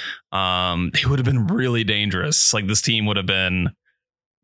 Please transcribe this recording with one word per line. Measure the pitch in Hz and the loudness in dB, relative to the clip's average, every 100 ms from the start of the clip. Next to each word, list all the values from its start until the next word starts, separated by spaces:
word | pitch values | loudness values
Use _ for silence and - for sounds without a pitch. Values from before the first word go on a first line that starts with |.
| - - - | -12 -12 -6
um, | 95 92 90 90 87 87 | -4 0 0 0 0 -2
they | - 127 | 0 0
would | 139 | 2
have | 127 | 2
been | 127 104 | 2 0
really | 208 127 117 | 0 0 0
dangerous. | 107 104 104 92 151 - - | 0 0 0 -2 0 2 2
Like, | 110 98 | 2 0
this | 95 | 0
team | - 110 104 | 2 0 0
would | 101 | 0
have | 92 | 0
been | 95 92 92 90 - _ _ _ _ _ _ | 0 0 0 -2 -4 _ _ _ _ _ _